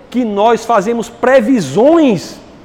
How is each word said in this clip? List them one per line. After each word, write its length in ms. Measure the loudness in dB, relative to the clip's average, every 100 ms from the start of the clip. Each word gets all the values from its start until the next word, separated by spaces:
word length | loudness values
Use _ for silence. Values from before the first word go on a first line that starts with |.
| -10
que 140 | -6
nós 400 | -4 0 0 0
fazemos 440 | 0 -2 -2 -6 -8
previsões 1300 | -6 0 2 2 -2 -2 0 2 4 2 0 -6 -20 -20 -20